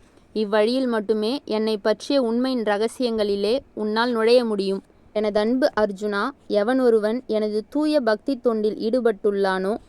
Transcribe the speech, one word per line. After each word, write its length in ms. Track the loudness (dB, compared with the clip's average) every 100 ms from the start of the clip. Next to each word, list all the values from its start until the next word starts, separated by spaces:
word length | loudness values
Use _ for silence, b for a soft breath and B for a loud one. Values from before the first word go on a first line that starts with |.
| b b b
இவ்வழியில் 540 | -4 0 2 2 2 0
மட்டுமே 540 | -2 -2 -2 0 -4
என்னை 320 | -4 -2 -2 -2
பற்றிய 460 | -2 -2 0 0
உண்மையின் 400 | 2 0 -2 -2
ரகசியங்களிலே 960 | -2 0 -2 -2 -2 0 0 0 0 -2 -4
உன்னால் 360 | -6 -2 0 0
நுழைய 340 | 2 4 4
முடியும். 380 | 4 -2 -2 -4 -8 _ -8
எனது 280 | -4 0 0
அன்பு 300 | 0 2 0 2
அர்ஜுனா, 520 | -2 -2 -4 -2 -4 -6 -4
எவன் 340 | 0 2 2
ஒருவன் 420 | 4 2 2 -4 -4
எனது 380 | -4 -2 -4 -4
தூய 320 | -2 0 0
பக்தி 400 | 0 -2 -2 -2
தொண்டில் 320 | 0 0 -2 -2
ஈடுபட்டுள்ளானோ, 1000 | -2 0 0 0 -2 0 0 0 -2 -4